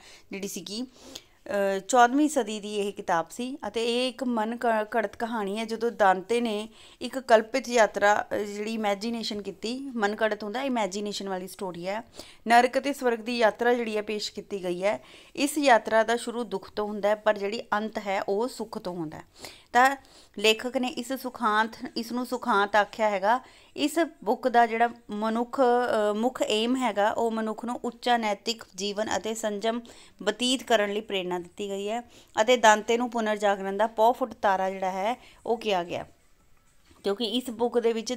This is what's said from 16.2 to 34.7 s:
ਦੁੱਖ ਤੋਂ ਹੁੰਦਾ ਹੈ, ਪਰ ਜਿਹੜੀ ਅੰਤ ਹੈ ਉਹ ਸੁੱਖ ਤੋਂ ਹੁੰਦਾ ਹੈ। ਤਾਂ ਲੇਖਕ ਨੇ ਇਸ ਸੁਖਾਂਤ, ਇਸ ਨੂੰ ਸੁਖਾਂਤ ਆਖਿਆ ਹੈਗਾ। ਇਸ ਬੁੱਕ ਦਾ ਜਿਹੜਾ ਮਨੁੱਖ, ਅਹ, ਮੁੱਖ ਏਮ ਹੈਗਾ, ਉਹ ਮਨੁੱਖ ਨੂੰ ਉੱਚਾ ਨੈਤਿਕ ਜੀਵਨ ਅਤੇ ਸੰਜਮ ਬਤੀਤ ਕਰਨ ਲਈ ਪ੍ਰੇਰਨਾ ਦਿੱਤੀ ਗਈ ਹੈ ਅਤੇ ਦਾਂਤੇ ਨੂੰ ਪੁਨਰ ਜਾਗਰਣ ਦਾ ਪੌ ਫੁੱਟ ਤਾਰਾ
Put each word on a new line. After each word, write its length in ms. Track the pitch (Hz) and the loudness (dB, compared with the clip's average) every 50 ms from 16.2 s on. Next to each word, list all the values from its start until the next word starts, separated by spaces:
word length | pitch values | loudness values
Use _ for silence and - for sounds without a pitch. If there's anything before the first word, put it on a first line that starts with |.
| - 240 220 240 240 | -2 -6 -6 -6 -6
ਦੁੱਖ 260 | 190 190 190 - - | -6 -6 -8 -8 -8
ਤੋਂ 180 | - 214 214 208 | -6 -6 -4 -4
ਹੁੰਦਾ 200 | 214 208 190 202 | -4 -2 0 0
ਹੈ, 60 | 214 | 0
ਪਰ 240 | 208 208 214 214 202 | 2 2 0 0 0
ਜਿਹੜੀ 240 | 196 196 214 233 - - | -2 -4 -6 -6 -4 -4
ਅੰਤ 260 | 208 208 214 214 - 220 | -2 -2 -2 -4 -6 -6
ਹੈ 240 | 196 202 190 202 | -4 -2 -2 -2
ਉਹ 260 | - - 196 202 233 269 | -2 -2 0 0 -2 -2
ਸੁੱਖ 300 | - - 220 220 - 190 | -4 -8 -10 -10 -10 -10
ਤੋਂ 160 | - 185 180 | -8 -8 -8
ਹੁੰਦਾ 240 | 180 160 151 165 165 | -6 -8 -8 -10 -14
ਹੈ। 40 | - - _ - - - - - - _ | -18 -20 _ -20 -18 -18 -18 -20 -16 _
ਤਾਂ 240 | - 240 262 269 277 269 - - - - - _ _ 208 | 4 4 4 4 4 0 -8 -20 -20 -20 -20 _ _ 0
ਲੇਖਕ 380 | 208 220 214 220 - 247 233 | 2 2 2 2 -2 -4 -4
ਨੇ 120 | 262 247 247 | -2 -4 -2
ਇਸ 240 | - - 233 240 | -4 -8 -6 -6
ਸੁਖਾਂਤ, 640 | 269 254 - 254 - - 247 214 208 214 226 226 226 - 254 - - | -8 -8 -8 -10 -8 -2 0 2 2 2 0 0 -4 -10 -14 -10 -8
ਇਸ 160 | 240 226 - | -8 -8 -6
ਨੂੰ 140 | 233 247 254 | -6 -6 -4
ਸੁਖਾਂਤ 500 | 247 254 240 - 240 220 196 202 202 - | -4 -6 -6 -2 0 2 2 2 4 4
ਆਖਿਆ 340 | 214 202 202 - - 220 214 | 2 2 2 0 0 0 0
ਹੈਗਾ। 300 | 208 190 185 208 240 262 - - - - - _ - | 0 2 2 2 2 2 0 -8 -18 -20 -20 _ -4
ਇਸ 220 | - 277 294 - 330 330 320 - _ - | -2 -2 0 2 0 0 0 -2 _ -2
ਬੁੱਕ 240 | 202 247 247 - 254 | -2 -2 0 0 2
ਦਾ 180 | 226 240 240 | 4 4 4
ਜਿਹੜਾ 220 | 220 226 226 233 240 233 - _ - | 4 4 2 2 0 0 -6 _ -10
ਮਨੁੱਖ, 500 | 208 208 214 220 220 233 240 240 - 277 | -6 -4 -2 -2 -2 -2 -4 -4 0 2
ਅਹ, 540 | 262 240 240 240 247 240 - 220 208 208 208 | 4 4 4 2 2 0 0 0 0 0 0
ਮੁੱਖ 280 | 214 226 262 254 - | 0 -2 -2 -2 -2
ਏਮ 340 | 294 - 214 214 220 240 254 | -2 0 0 0 0 0 0
ਹੈਗਾ, 340 | 262 254 226 202 202 202 220 | 0 0 -2 0 2 0 0
ਉਹ 200 | - - 233 233 | 2 0 -2 -2
ਮਨੁੱਖ 340 | 226 226 220 214 214 214 - | -2 -2 -4 -4 -6 -6 -8
ਨੂੰ 160 | 226 247 - - | -8 -8 -6 -6
ਉੱਚਾ 320 | 240 233 - - 247 240 | -8 -8 -4 0 0 2
ਨੈਤਿਕ 480 | 233 226 214 202 202 - 233 226 226 - - - | 2 2 -2 -4 -2 -4 -6 -6 -6 -10 -16 -10
ਜੀਵਨ 420 | 180 196 202 196 202 220 220 185 | -6 -6 -4 -4 -4 -2 -2 -2
ਅਤੇ 180 | 190 180 220 226 | -2 -2 -4 -6
ਸੰਜਮ 460 | 220 - 214 208 202 214 226 226 240 233 - - - - - - - | -4 -4 -4 -4 -2 -2 -2 -2 -2 -6 -12 -18 -20 -20 -20 -18 -4
ਬਤੀਤ 400 | 185 202 208 - 247 247 262 247 | -4 -4 -2 0 0 0 0 -2
ਕਰਨ 300 | 247 - 233 214 208 202 | 2 2 2 2 2 0
ਲਈ 80 | 202 208 | -2 -4
ਪ੍ਰੇਰਨਾ 380 | 208 - 202 190 175 180 180 180 | -6 -4 -6 -4 -4 -4 -4 -6
ਦਿੱਤੀ 300 | 170 175 - - 208 196 | -6 -10 -10 -10 -8 -8
ਗਈ 200 | 196 196 202 208 | -6 -6 -6 -6
ਹੈ 140 | 220 240 240 - - - - _ - - | -6 -6 -8 -12 -20 -20 -20 _ -2 0
ਅਤੇ 160 | 220 233 254 | 4 4 4
ਦਾਂਤੇ 400 | 240 226 220 214 214 208 - 226 | 6 8 6 6 6 4 0 0
ਨੂੰ 140 | 233 247 233 | 0 0 -2
ਪੁਨਰ 260 | 226 233 220 214 214 | -2 -2 -2 -2 -2
ਜਾਗਰਣ 400 | 208 214 202 202 190 190 196 196 | 0 2 0 0 0 -2 -4 0
ਦਾ 100 | 196 214 | 0 0
ਪੌ 260 | 226 226 - 220 233 | 0 2 4 4 4
ਫੁੱਟ 220 | 254 - 262 220 - | 4 2 -2 -6 -4
ਤਾਰਾ 360 | - - 208 190 190 190 190 | -2 0 2 2 2 0 -2